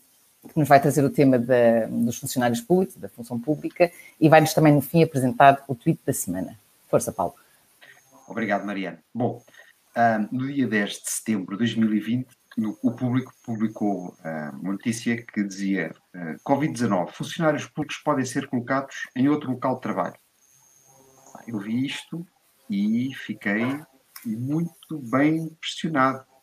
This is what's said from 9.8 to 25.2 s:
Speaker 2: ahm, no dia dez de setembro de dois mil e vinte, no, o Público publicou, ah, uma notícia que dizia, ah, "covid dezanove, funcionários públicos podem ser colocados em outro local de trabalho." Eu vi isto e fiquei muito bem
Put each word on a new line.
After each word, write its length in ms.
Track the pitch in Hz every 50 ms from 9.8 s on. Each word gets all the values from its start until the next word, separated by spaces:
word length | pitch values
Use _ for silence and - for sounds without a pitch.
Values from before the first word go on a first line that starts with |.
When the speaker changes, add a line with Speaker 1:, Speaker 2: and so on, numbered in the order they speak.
| _ _ -
Speaker 2:
ahm, 320 | 120 117 117 113 107 104 101
no 160 | - 127 131 135
dia 160 | 143 139 127 110
dez 260 | 107 107 101 - -
de 160 | - - -
setembro 420 | - - - - 110 104 90 -
de 60 | 98 98
dois 180 | 117 117 107
mil 180 | 113 113 110 107
e 60 | 107
vinte, 300 | 101 110 117 127 127 - _ _ _ _ - -
no, 200 | 110 107 104 -
o 100 | - 127 120
Público 400 | 120 127 123 123 127 127 - - _ _
publicou, 720 | - 117 107 110 110 110 - 110 104 101 92 90 90 - - -
ah, 280 | 80 80 78 76 73 69 69
uma 100 | 76 92
notícia 500 | 101 98 - 120 113 120 - 120 120 117
que 220 | - - - 107 101
dizia, 500 | 98 95 95 101 98 98 92 82 80 - _ _ _ -
ah, 220 | 90 87 80 78 - -
"covid 280 | 139 143 131 143 160
dezanove, 400 | - 117 123 107 101 92 85 85
funcionários 540 | - - - - - - 170 156 151 139 123
públicos 320 | - _ - 151 - - -
podem 260 | - 156 147 131 127
ser 240 | 123 - 147 131 -
colocados 600 | - 123 117 - 135 135 135 - - - - - -
em 120 | 127 127 139
outro 240 | 151 151 147 127
local 240 | 127 123 - 135 127
de 60 | 120
trabalho." 340 | - 110 101 92 87 - - - _ _ _ _ _ _ _ _ _ _ _ _ _ _ _ _ _ _ _ _ - - - - -
Eu 140 | - 117 104
vi 260 | 98 107 113 123 131
isto 400 | 143 139 - - - - 165 175 - _ _ _ _ _ _ _ -
e 440 | 107 98 101 107 110 117 123 135 131
fiquei 680 | - - - 107 - - 104 101 107 113 127 139 147 156 - _ _ _ _ - - -
muito 720 | 120 107 110 120 131 147 160 170 170 - _ _ - 160 151
bem 400 | 131 117 113 131